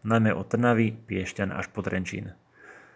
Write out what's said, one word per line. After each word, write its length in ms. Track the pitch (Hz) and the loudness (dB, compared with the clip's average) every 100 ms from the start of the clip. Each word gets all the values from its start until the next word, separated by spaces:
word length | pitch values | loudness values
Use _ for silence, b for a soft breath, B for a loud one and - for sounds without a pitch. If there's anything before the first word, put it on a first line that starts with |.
najmä 320 | 110 113 110 | 0 4 4
od 160 | 82 107 | 2 -2
Trnavy, 480 | 113 120 113 113 110 - | 2 4 4 2 -2 -6
Piešťan 480 | 95 92 - 98 | -6 -4 -4 -4
až 160 | 92 - | -4 -8
po 80 | - | -6
Trenčín. 560 | 90 92 87 101 104 - _ B B B B | -4 -4 -6 -8 -10 -14 _ B B B B